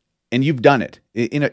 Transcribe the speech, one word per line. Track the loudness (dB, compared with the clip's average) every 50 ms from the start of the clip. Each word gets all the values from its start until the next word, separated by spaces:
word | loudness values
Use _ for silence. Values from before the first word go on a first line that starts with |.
| _ _ _ _ _ -6
and | -4 -2 -2
you've | -2 0 2 4
done | 4 4 2
it | -2 -6 -12 -18 _ _ -6
i-, | -6 -4 -4
in | -2 -2 -2
a, | -2